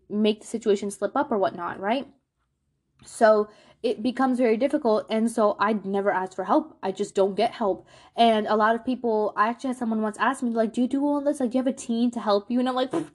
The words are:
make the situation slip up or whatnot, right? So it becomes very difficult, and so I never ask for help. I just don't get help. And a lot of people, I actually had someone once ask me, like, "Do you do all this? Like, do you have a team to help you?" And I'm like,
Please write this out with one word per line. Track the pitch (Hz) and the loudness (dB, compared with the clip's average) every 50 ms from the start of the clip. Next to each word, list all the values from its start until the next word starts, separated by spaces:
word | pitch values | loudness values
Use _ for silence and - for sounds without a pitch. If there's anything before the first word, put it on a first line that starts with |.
| _ - | _ -8
make | 190 208 214 208 208 214 | -2 0 0 0 0 -2
the | - | -6
situation | - - 220 - 220 202 202 214 202 | -10 -10 -4 0 0 0 0 -2 -6
slip | 202 - 208 196 - | -6 -6 -6 -2 -2
up | 269 294 294 | -2 -2 -2
or | 240 202 | 0 0
whatnot, | 190 170 185 180 175 175 - - | 0 -2 -2 -6 -8 -10 -8 -6
right? | 190 202 233 277 - - _ _ _ _ _ _ _ _ _ _ _ _ _ _ _ _ _ _ - | -4 -2 -2 -2 -4 -8 _ _ _ _ _ _ _ _ _ _ _ _ _ _ _ _ _ _ -20
So | - - - 233 214 214 208 208 208 - - - - _ _ | -14 0 4 6 6 6 6 2 -2 -6 -18 -20 -20 _ _
it | - 247 - - | -4 -4 -2 -2
becomes | 214 254 - - 262 254 254 233 | -2 -2 0 0 0 0 2 2
very | 254 226 220 | 2 2 2
difficult, | 214 262 277 302 294 294 233 214 214 - - | 2 2 2 0 0 2 2 2 0 0 -2
and | 220 220 220 233 | -2 0 0 0
so | 233 247 214 208 - - | 2 2 2 2 2 0
I | 196 208 226 208 175 | 0 0 0 -2 -2
never | 190 196 196 196 202 | -2 -2 0 0 0
ask | - 185 185 185 - | 0 0 -2 -6 -6
for | - | -6
help. | 185 196 240 302 302 - - _ | 0 2 2 2 2 -2 -8 _
I | - 196 | -6 -6
just | 190 - 202 - - | -4 -4 -6 -2 0
don't | 202 190 202 196 | 2 2 2 2
get | 190 220 226 | 0 -2 -2
help. | - - 233 196 180 - - _ - - - - - | -2 -2 -2 -2 -2 -4 -8 _ -20 -20 -20 -6 0
And | - 233 226 220 214 214 - | 2 4 4 4 2 2 0
a | 214 | 2
lot | 214 214 220 226 | 2 4 2 2
of | 233 233 | 0 -2
people, | 262 254 240 - 240 220 214 214 202 - | -4 -4 -2 -2 -2 0 0 0 0 0
I | - 208 226 | 0 0 0
actually | 240 - - 262 | -2 -4 -6 -6
had | 240 | -6
someone | 247 247 226 220 214 | -4 -4 -2 -2 -2
once | 214 214 208 - | -2 -4 -2 -2
ask | 208 240 269 262 | 0 0 0 0
me, | 262 240 | -2 -2
like, | 226 233 220 214 | 0 0 0 0
"Do | - 240 | 0 -2
you | 247 247 | -2 0
do | 269 277 285 | 0 0 0
all | 285 285 285 | 0 0 0
this? | 277 285 302 294 | 0 -2 -2 -2
Like, | 262 240 | -2 -2
do | - 254 | -2 0
you | |
have | 254 269 | 0 -2
a | 262 | -4
team | - - - 226 233 240 247 | -4 -4 -4 -2 0 0 0
to | 233 240 | -2 -2
help | 185 214 202 202 202 - | 0 0 0 0 0 0
you?" | 240 247 | -2 0
And | 247 262 | 0 0
I'm | 254 | 0
like, | 254 254 262 - 339 320 - | -2 -2 -2 -2 -4 -6 -8